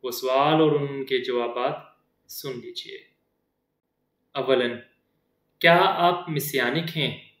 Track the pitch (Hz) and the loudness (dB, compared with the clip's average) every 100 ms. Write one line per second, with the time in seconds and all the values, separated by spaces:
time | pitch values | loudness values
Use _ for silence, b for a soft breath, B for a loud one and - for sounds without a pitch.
0 | 127 123 131 131 143 156 156 147 143 139 | -8 -6 0 2 4 6 4 4 -2 -6
1 | 135 131 123 120 120 123 131 160 - _ | -2 -2 0 -2 -2 -2 -4 -4 -14 _
2 | _ _ _ - 143 123 113 - - - | _ _ _ -14 -12 -12 -12 -16 -16 -18
3 | _ _ _ _ _ _ _ _ _ _ | _ _ _ _ _ _ _ _ _ _
4 | _ _ _ 143 131 131 120 117 - _ | _ _ _ -8 0 2 0 -4 -14 _
5 | _ _ _ _ _ _ 170 170 190 190 | _ _ _ _ _ _ 4 6 4 2
6 | 175 180 - 147 - 135 120 147 165 160 | 2 0 -4 -6 -4 -2 0 -2 -4 -4
7 | 135 101 - _ | -4 -4 -16 _